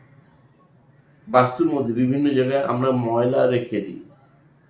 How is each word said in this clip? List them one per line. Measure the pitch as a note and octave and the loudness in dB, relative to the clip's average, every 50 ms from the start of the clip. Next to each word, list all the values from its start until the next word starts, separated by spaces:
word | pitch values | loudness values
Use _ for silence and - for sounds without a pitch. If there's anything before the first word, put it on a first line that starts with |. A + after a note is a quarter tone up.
| - _ - - _ _ _ _ _ _ _ _ _ _ _ _ _ _ _ _ _ _ _ _ - - | -20 _ -20 -20 _ _ _ _ _ _ _ _ _ _ _ _ _ _ _ _ _ _ _ _ -10 0
বাস্তুর | A#2+ B2+ B2+ B2 - - E3+ - - | 2 2 2 2 0 -2 -2 0 0
মধ্যে | C#3 B2 A#2 A2+ | -2 -2 -2 -2
বিভিন্ন | B2 B2+ B2+ C3+ C#3+ D3 C#3+ | 0 0 0 0 0 0 0
জায়গায় | C3+ B2+ B2+ B2+ C#3 C#3 C#3 | 2 2 0 0 0 -2 -2
আমরা | - A#2+ B2 C3 C3+ | -2 -2 0 0 0
ময়লা | B2+ B2 A#2 A2+ A#2 A#2 B2 B2+ C3+ C3+ B2+ | 0 0 0 0 0 2 2 2 2 2 2
রেখে | B2+ B2 A#2 - - A2 G2 | 2 2 0 -2 -2 -6 -6
দিই, | G2 F#2+ F2 - - - - _ _ _ _ _ _ _ _ _ _ | -6 -6 -12 -14 -16 -20 -20 _ _ _ _ _ _ _ _ _ _